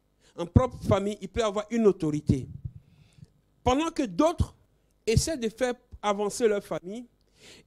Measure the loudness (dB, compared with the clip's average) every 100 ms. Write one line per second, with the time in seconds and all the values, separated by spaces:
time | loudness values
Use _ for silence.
0 | _ _ _ -12 2 2 2 -2 0 0
1 | 0 -6 -8 -4 -2 -2 -4 4 4 4
2 | 0 -4 0 -2 -2 -12 -14 -16 _ _
3 | _ _ -20 _ _ _ 0 2 0 -2
4 | -4 2 2 2 -4 -6 _ _ _ _
5 | 0 0 0 -2 -4 -2 -4 -4 _ -8
6 | -4 -2 -2 0 0 0 -2 -10 -8 -14
7 | -16 _ _ _ -20 -20